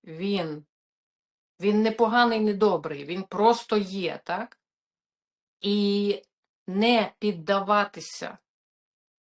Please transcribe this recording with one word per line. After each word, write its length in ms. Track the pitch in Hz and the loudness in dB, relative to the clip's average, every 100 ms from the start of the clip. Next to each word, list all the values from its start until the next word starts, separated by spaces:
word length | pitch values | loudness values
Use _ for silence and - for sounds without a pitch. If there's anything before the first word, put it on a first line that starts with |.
він, 600 | - 160 196 196 165 151 147 _ _ _ _ _ _ _ _ - | -18 -8 -4 -2 -4 -8 -14 _ _ _ _ _ _ _ _ -4
він 220 | 196 208 | 0 2
не 80 | 220 | 2
поганий, 500 | 220 226 240 240 220 | 2 2 4 4 2
не 140 | 214 | 0
добрий, 500 | 196 208 175 156 143 | 2 2 2 -4 -10
він 180 | 143 180 | -8 -10
просто 540 | 190 190 220 233 - 214 | -6 2 4 4 0 -2
є, 440 | 190 196 175 - | -2 -6 -6 -6
так? 340 | - 180 233 _ _ _ _ _ _ _ _ _ _ _ | -8 -8 -8 _ _ _ _ _ _ _ _ _ _ _
І 600 | 208 208 202 202 202 196 _ _ _ _ - | -2 0 2 2 0 -2 _ _ _ _ -6
не 460 | 190 226 233 202 - | 0 2 2 0 -2
піддаватися 1200 | 208 175 156 196 190 208 202 - - - - - _ _ _ _ _ _ _ _ | -4 -4 -2 -2 2 0 0 -6 -14 -12 -14 -14 _ _ _ _ _ _ _ _